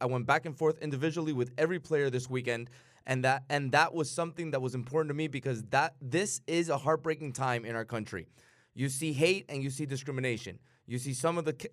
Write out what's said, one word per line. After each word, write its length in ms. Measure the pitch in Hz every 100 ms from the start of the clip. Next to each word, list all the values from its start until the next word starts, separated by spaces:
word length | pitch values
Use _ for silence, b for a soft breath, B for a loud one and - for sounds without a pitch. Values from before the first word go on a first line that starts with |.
I 40 | 127
went 200 | 127 123
back 200 | 147 135
and 100 | 131
forth 220 | 160 160
individually 520 | 151 135 160 165 156
with 220 | 135 123 123
every 220 | 160 180
player 300 | - 151 139
this 200 | 123 123
weekend, 400 | 127 123 117 117 B B B -
and 180 | 131
that, 220 | 131 135 131
and 220 | 147 135
that 220 | 143 165
was 180 | 170 147
something 400 | - 170 175 160
that 100 | 135
was 140 | 127 127
important 360 | 123 151 156
to 20 |
me 160 | 143 156
because 340 | 139 135 117 107
that, 260 | 135 160 -
this 400 | 131 160 202 - -
is 220 | 170 165
a 100 | 139
heartbreaking 540 | 139 160 165 143 151
time 320 | 127 131 120
in 100 | 113
our 120 | 113 110
country. 420 | 117 104 92 80 b b b b -
You 140 | 135
see 240 | 135 160
hate 320 | 139 170 196 -
and 160 | 143
you 60 | 135
see 160 | 135 143
discrimination. 760 | 135 139 131 127 113 95 87 b b -
You 140 | 123
see 140 | 123
some 240 | 127 165 170
of 80 | 156
the 100 | 160
c-, 100 | -